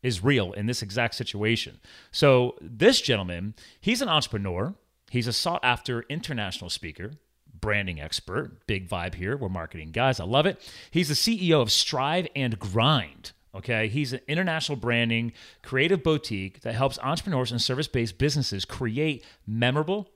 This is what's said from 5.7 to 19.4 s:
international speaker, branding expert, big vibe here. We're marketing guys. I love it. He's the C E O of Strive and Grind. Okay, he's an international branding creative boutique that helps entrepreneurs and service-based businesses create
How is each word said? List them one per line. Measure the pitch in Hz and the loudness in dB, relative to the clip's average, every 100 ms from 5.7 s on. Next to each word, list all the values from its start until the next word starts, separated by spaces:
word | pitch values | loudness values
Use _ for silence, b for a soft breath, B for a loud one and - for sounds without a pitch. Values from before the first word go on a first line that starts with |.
| 120 - 120 - | 2 -2 -6 -6
international | 151 - 127 98 - 87 | -8 -6 -6 -4 -6 -8
speaker, | - 82 71 98 151 _ _ _ 92 | -8 -10 -10 -12 -12 _ _ _ -8
branding | 107 104 95 82 | 0 0 0 -6
expert, | 76 - - 101 147 - - | -6 -8 -4 -6 -6 -12 -4
big | 101 90 | -4 -2
vibe | 92 90 85 | -4 -4 -4
here. | 92 139 | -4 -4
We're | 107 | -4
marketing | 92 82 82 78 | -4 -8 -10 -8
guys. | 82 131 127 | 0 2 0
I | |
love | 87 127 156 | 2 2 2
it. | - B B B | 0 B B B
He's | 165 156 | 0 2
the | 143 | 2
C | - 226 180 | 2 2 4
E | |
O | 156 | 4
of | 113 | 6
Strive | - - 139 135 170 175 - | 2 2 0 0 0 -2 -2
and | 127 110 | -2 -2
Grind. | 101 98 123 151 80 - - _ _ | -2 2 4 4 0 -12 -20 _ _
Okay, | 95 110 110 110 | -12 -2 0 0
he's | 127 135 | 0 -2
an | 127 - | -4 -4
international | 156 185 160 151 143 | -2 0 0 -2 -2
branding | 117 117 117 113 117 B B B | 0 2 2 2 -2 B B B
creative | - 131 160 190 | -4 0 2 2
boutique | 160 151 - 101 95 - | 2 0 0 -6 -6 -8
that | 113 113 | -6 0
helps | 135 123 | 0 0
entrepreneurs | 123 160 - 143 123 | -4 -4 -2 -2 0
and | 120 | -2
service-based | - 127 156 127 117 - | -2 -2 -2 -2 -2 0
businesses | 147 147 131 98 | 0 2 -2 -4
create | - - 123 113 156 131 B B | -8 -4 -4 0 -2 -2 B B